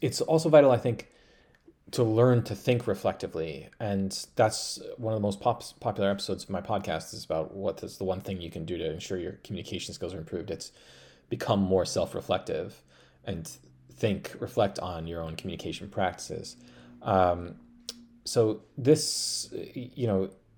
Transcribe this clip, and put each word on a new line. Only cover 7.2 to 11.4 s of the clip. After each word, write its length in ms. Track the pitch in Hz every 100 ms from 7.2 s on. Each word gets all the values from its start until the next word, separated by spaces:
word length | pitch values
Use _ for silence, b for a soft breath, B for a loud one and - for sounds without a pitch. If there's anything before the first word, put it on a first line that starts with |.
about 300 | - 80 78
what 280 | 98 98 -
is 140 | - -
the 80 |
one 160 | 92 92
thing 220 | - 92
you 80 | 82
can 160 | 82 80
do 100 | 85
to 160 | 82
ensure 240 | 80 - 92
your 220 | 82 -
communication 520 | - 92 - 92 -
skills 180 | - 85
are 60 | 90
improved. 320 | 80 90 -
It's 200 | 82 - B B B B B _
become 300 | 120